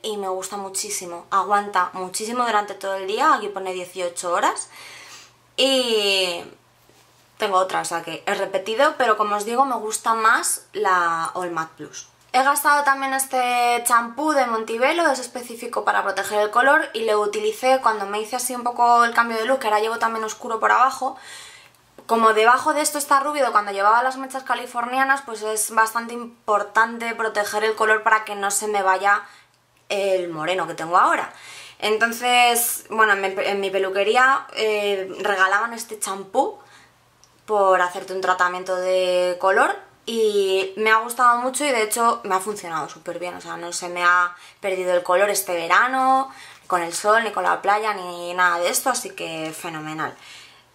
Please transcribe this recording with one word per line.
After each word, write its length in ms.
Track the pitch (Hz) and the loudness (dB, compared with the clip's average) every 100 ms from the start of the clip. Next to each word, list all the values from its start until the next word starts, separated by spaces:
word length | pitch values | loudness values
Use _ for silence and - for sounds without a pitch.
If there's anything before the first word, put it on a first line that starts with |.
y 140 | 226 208 | -8 -6
me 120 | 190 | -6
gusta 280 | 190 185 208 | -6 -8 -10
muchísimo, 680 | 190 190 202 - 175 175 - | -8 -8 -6 -8 -8 -12 -2
aguanta 600 | 196 185 208 208 190 180 | -2 2 0 0 0 0
muchísimo 500 | 185 180 180 220 247 | -4 -8 -6 -6 -2
durante 300 | 240 208 202 | 2 0 0
todo 200 | 196 196 | -6 -6
el 120 | 190 190 | -6 -4
día, 280 | 226 302 | 0 2
aquí 140 | 269 202 | 2 0
pone 240 | 190 185 | -6 -6
dieciocho 600 | 180 180 185 175 - 180 | -8 -10 -6 -6 -6 -2
horas, 360 | 180 294 415 - - - - - - - _ _ - | 0 0 -2 -8 -16 -20 -20 -20 -20 -20 _ _ 0
y 840 | 269 262 240 220 202 196 180 170 - - _ _ _ _ _ _ _ - | 2 2 2 0 2 0 0 -4 -12 -20 _ _ _ _ _ _ _ -6
tengo 200 | 208 185 | 0 2
otra, 240 | 185 165 | 2 -2
o 20 | |
sea 180 | 160 170 | -4 -6
que 200 | 165 160 - | -6 -8 -4
he 80 | |
repetido, 600 | 196 196 190 190 220 302 302 | -2 -2 -4 -4 2 2 2
pero 220 | 240 214 | 2 2
como 180 | 208 208 | 0 -2
os 80 | |
digo, 220 | 208 240 269 | -2 0 2
me 100 | 233 | 0
gusta 380 | 214 220 240 | -4 -4 -2
más 500 | 226 220 269 339 - - | 2 4 2 0 -6 -8
la 580 | 190 202 180 170 165 165 | -4 0 2 2 -2 -4
All 160 | 185 180 | -4 -6
Matte 240 | 165 160 - | -6 -8 -10
Plus. 320 | 147 - - _ _ | -16 -16 -20 _ _
He 100 | 254 | 2
gastado 420 | 269 294 302 285 | 4 2 4 4
también 300 | 277 269 269 | 4 0 0
este 680 | 269 262 254 247 247 240 240 247 | -4 -2 -2 0 2 2 2 2
champú 460 | 247 233 240 311 | 2 2 -2 0
de 140 | 285 240 | 2 2
Montibello, 640 | 226 226 226 262 339 320 | -2 -4 0 2 4 2
es 80 | 254 | 0
específico 680 | 247 254 240 233 233 214 | -4 -12 -12 -12 -8 -2
para 180 | 208 208 | 0 0
proteger 380 | 196 190 196 214 | -2 -4 -2 0
el 100 | 214 | 2
color, 380 | 233 269 302 302 | 4 6 4 2
y 100 | 220 | -4
lo 160 | 220 208 | 0 0
utilicé 600 | 208 214 214 214 254 262 | 0 -2 -4 0 2 4
cuando 240 | 233 214 196 | 2 0 -4
me 140 | 214 | -6
hice 160 | 220 247 | -6 -6
así 180 | - | -6
un 100 | 247 | -6
poco 400 | 240 247 240 240 | -6 2 4 6
el 100 | 233 | 4
cambio 240 | 226 233 226 | 2 0 -2
de 60 | |
look, 140 | 226 262 | 0 0
que 80 | 220 | 2
ahora 140 | 208 | 0
llevo 180 | 220 233 | 0 -2
también 260 | 226 226 | -2 -2
oscuro 340 | 214 - 240 220 | -6 -8 -6 -2
por 140 | 214 | 2
abajo. 460 | 214 262 262 262 262 - - - - - _ _ - - | 4 2 0 -6 -8 -16 -20 -20 -20 -20 _ _ -20 -2
Como 260 | 226 220 | 4 4
debajo 400 | 214 226 254 311 | 6 6 4 4
de 80 | 294 | 0
esto 160 | 302 294 | -2 -4
está 240 | 285 277 | 0 2
rubio, 320 | 285 294 240 | 2 0 2
cuando 180 | 208 202 | 2 0
llevaba 320 | 196 202 233 | 2 4 4
las 140 | 254 254 | 2 -2
mechas 260 | 269 269 | -8 -10
californianas, 800 | 262 240 247 240 240 262 269 277 233 | -4 -4 -4 -6 -4 0 2 0 -2
pues 160 | 214 | -8
es 320 | 214 220 - | -4 -4 -2
bastante 400 | 226 220 262 233 | 2 2 0 -6
importante 1000 | 233 233 - - 202 202 220 226 233 233 | -10 -12 -10 -2 0 2 2 2 0 -6
proteger 500 | 226 220 208 208 214 | -4 -2 -2 -2 0
el 100 | 220 | -2
color 280 | 214 214 220 | 0 2 2
para 220 | 226 214 | 4 2
que 100 | 214 | 2
no 160 | 202 202 | -4 -4
se 160 | - 214 | -2 -2
me 160 | 208 | 0
vaya 420 | 190 190 196 208 - - _ _ _ _ _ | 2 2 2 0 -2 -18 _ _ _ _ _
el 400 | 196 196 185 175 | -4 0 0 -2
moreno 360 | 160 156 185 165 | -6 -2 -2 -4
que 60 | |
tengo 240 | 165 165 180 | -6 0 4
ahora. 340 | 285 320 - - - - - - | 4 2 -2 -12 -20 -18 -20 -6
Entonces, 1080 | 208 214 233 233 247 247 240 240 - - - | -2 2 0 0 2 4 6 4 0 -4 -6
bueno, 240 | 220 220 | 2 4
en 80 | 196 | 4
mi, 240 | 190 190 | 0 -2
en 160 | 185 196 | -2 -2
mi 80 | 196 | -2
peluquería, 760 | 190 190 196 202 240 262 269 - | -2 0 0 2 4 4 4 -2
eh, 600 | - 220 208 202 196 190 - | -4 -2 0 0 -2 -4 -4
regalaban 540 | 202 190 190 202 233 | -2 2 2 2 0
este 260 | 233 - 214 | -6 -12 -8
champú 580 | 202 196 190 254 370 - - - _ _ _ _ _ _ | -6 -8 -4 -2 -2 -4 -18 -20 _ _ _ _ _ _
por 380 | - 208 190 185 | -2 2 4 4
hacerte 320 | 180 190 185 | 2 -2 -8
un 80 | 190 | -4
tratamiento 540 | 185 180 180 180 185 185 | -2 2 0 -2 -6 -4
de 600 | 185 185 180 180 180 175 | 0 2 2 2 0 0
color 380 | 190 202 311 403 - _ - | 2 4 2 0 -10 _ -8
y 640 | 226 214 202 190 190 190 208 | 0 2 2 2 0 -2 -2
me 120 | 220 | 2
ha 100 | 226 | 2
gustado 360 | 233 233 247 240 | 2 2 4 4
mucho 260 | 254 254 294 | 0 -2 0
y 40 | |
de 120 | 240 | 0
hecho 400 | 214 240 233 233 | 0 2 2 0
me 100 | 208 | 0
ha 60 | 190 | -2
funcionado 480 | 214 208 175 160 139 | -2 -8 -8 -6 -8
súper 300 | 160 175 170 | -10 -12 -8
bien, 160 | 175 | -10
o 80 | 180 | -10
sea, 160 | 170 165 | -12 -10
no 160 | 170 | -8
se 160 | 175 175 | -8 -6
me 120 | 175 | 2
ha 320 | 175 180 175 - - - | 4 4 2 -4 -20 -8
perdido 340 | 202 185 180 | -6 -2 0
el 80 | 175 | 0
color 260 | 175 180 208 | 2 2 2
este 240 | 196 - | 0 -4
verano, 800 | 175 165 185 247 262 262 262 269 - - - - | -6 2 2 2 2 2 2 0 -8 -20 -20 -4
con 140 | 175 | -2
el 140 | 170 | -2
sol, 280 | 170 208 220 | -2 2 2
ni 100 | 220 | 2
con 100 | 196 | -2
la 180 | 180 170 | -2 0
playa, 320 | 196 214 220 | 0 0 0
ni 400 | 202 180 175 175 | -4 -8 -10 -8
nada 260 | 180 180 175 | 0 2 2
de 100 | 175 | 0
esto, 180 | 254 269 | 0 -2
así 220 | 240 190 | -4 -6
que 420 | - 170 160 156 | -10 -10 -8 -8
fenomenal. 640 | 156 175 160 156 156 151 - - - - - _ | -8 -10 -10 -8 -6 -8 -8 -20 -20 -20 -20 _